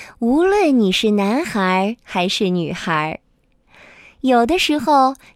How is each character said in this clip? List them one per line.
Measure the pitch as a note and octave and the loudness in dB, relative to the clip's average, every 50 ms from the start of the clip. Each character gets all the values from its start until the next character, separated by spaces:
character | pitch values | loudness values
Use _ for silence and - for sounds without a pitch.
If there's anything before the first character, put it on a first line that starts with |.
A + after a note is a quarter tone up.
| - - - - | -20 -18 -10 -4
无 | A#3+ A#3 B3+ D4+ E4+ | -2 0 2 2 2
论 | F#4+ G4 G#4 G4 D#4 C#4 B3 | 2 2 2 2 2 2 2
你 | G#3+ F#3 | 2 2
是 | F#3 - - A3 | 0 0 0 0
男 | G#3 G3+ G3 G3+ A3 C#4 F4 | 0 0 0 0 -2 -2 -4
孩 | G#3+ - A3 | -4 -4 -2
儿 | F#3+ F#3 F#3 F#3+ F#3+ G3+ A#3 - _ | -2 0 0 0 -2 -2 -4 -8 _
还 | - - F#3+ F3+ F#3 | -8 -4 -4 -2 -2
是 | - - A3 F#3 | -2 -2 -2 0
女 | F3+ F3+ E3+ C#3+ F#3 | 0 -2 -2 -4 -6
孩 | F3 - - E3 D#3 D3+ D#3 | -8 -6 -4 -4 -2 -4 -4
儿。 | - - _ _ _ _ _ _ _ _ _ _ _ - - - - - - - _ _ | -8 -10 _ _ _ _ _ _ _ _ _ _ _ -20 -20 -20 -20 -20 -20 -20 _ _
有 | - C4 B3+ A#3+ A#3 | 0 2 2 2 2
的 | A#3 D#4+ F#4 | 2 0 0
时 | - - D4+ D4 | 0 0 -2 -2
候， | A#3 D#4 D4 C#4 C4 C4 C4+ - - - - | 0 2 2 4 4 2 0 -4 -14 -20 -14